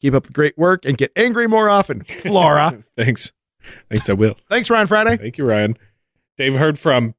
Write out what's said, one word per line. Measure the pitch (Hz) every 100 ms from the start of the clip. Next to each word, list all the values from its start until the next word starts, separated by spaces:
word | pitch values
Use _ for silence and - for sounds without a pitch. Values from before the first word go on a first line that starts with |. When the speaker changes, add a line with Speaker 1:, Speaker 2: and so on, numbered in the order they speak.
Speaker 1:
Keep | 139 135
up | -
the |
great | - 151 -
work | 170 185 135
and | 131
get | 135 -
angry | 233 233 233
more | 220 214
often, | 202 196 120 -
Flora. | - 190 202 165 147 156 120 110
Speaker 2:
<laughs> | -
Thanks. | 117 117 - _ _ _ - - _
Thanks, | 107 -
I |
will. | 98 110 - _
Speaker 1:
Thanks, | 226 233
Ryan | 226 202
Friday. | 214 220 233
Speaker 2:
Thank | 107 -
you, | 135
Ryan. | 107 104 117 _ _ _ _ _ _
Dave | 135 135
heard | 156 151
from | 165 127 117